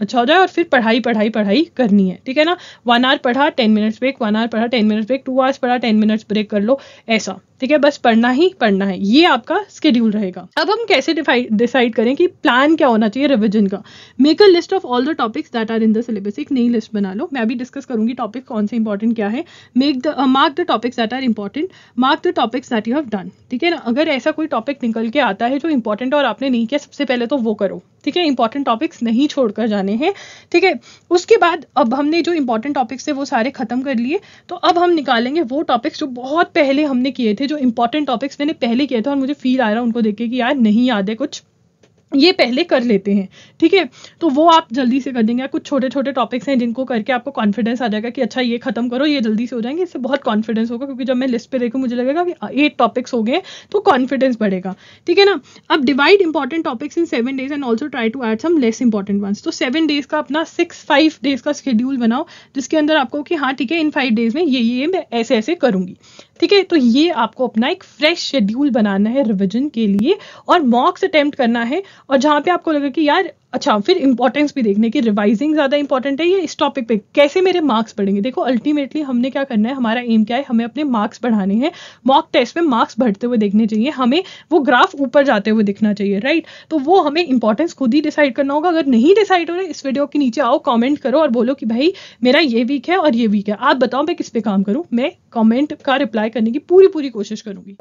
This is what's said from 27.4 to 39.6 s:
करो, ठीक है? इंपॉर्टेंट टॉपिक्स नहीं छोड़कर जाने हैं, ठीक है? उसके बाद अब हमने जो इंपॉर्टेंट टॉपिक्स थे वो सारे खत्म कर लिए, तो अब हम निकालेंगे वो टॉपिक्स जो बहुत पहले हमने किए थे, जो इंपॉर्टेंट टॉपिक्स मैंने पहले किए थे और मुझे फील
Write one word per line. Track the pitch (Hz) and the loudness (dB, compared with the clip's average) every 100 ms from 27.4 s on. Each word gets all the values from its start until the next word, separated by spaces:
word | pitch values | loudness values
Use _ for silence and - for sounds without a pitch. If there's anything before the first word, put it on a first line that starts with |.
| 226 | -2
करो, | 214 196 175 - _ | -2 -4 -4 -14 _
ठीक | 302 359 | -6 -2
है? | 330 | 0
इंपॉर्टेंट | 262 226 285 269 | 0 -2 -2 -2
टॉपिक्स | 226 330 - | -2 -4 -4
नहीं | 233 226 285 | -2 0 0
छोड़कर | - 233 202 226 | 0 -2 -2 -2
जाने | 202 190 220 | -2 -2 -2
हैं, | 320 392 - - - | -2 -4 -8 -20 -4
ठीक | 349 | 0
है? | 370 262 - - - | 2 0 -6 -18 -2
उसके | 349 - 453 | 0 4 4
बाद | 339 339 - - | 4 0 -4 0
अब | 254 | 0
हमने | 262 294 339 | 0 0 0
जो | 330 | 0
इंपॉर्टेंट | 349 247 220 285 285 | 0 0 -2 -2 -2
टॉपिक्स | 240 254 - | -4 -6 -6
थे | |
वो | 277 277 | -6 -2
सारे | 254 240 | -2 -2
खत्म | 247 226 247 | -4 -6 -4
कर | 269 233 | -2 -2
लिए, | 240 381 - - - | -2 -4 -6 -20 -16
तो | 349 | -4
अब | 311 349 | 0 2
हम | 359 | 2
निकालेंगे | 330 269 233 247 311 | 2 2 0 0 -2
वो | 233 277 | -2 -2
टॉपिक्स | 339 247 311 - | 0 0 -2 -6
जो | 302 247 | -8 -8
बहुत | 262 311 359 339 | -4 -2 0 0
पहले | 277 277 302 | 2 2 0
हमने | 247 262 | 0 -2
किए | 262 226 214 | -2 -2 0
थे, | 277 | -2
जो | 294 | -2
इंपॉर्टेंट | 254 226 233 302 277 | -2 0 -2 -2 -2
टॉपिक्स | 240 285 - | -4 -6 -4
मैंने | 294 - | -6 -4
पहले | 240 233 285 | -2 -2 0
किए | 247 | -2
थे | 269 | -2
और | 277 | -2
मुझे | 262 | -2
फील | 285 254 262 | -4 -2 0